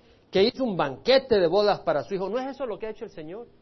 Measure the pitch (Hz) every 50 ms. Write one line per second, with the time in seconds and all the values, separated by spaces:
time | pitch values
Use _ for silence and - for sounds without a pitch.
0 | _ _ _ _ _ _ - 185 196 247 - - 269 226 190 165 156 139 131 -
1 | - 233 262 262 269 - 226 202 175 156 180 208 208 202 180 - - 170 151 143
2 | - - 196 180 196 185 208 254 262 277 254 - 277 233 196 170 220 220 214 -
3 | 233 190 - 175 151 156 180 233 240 233 _ _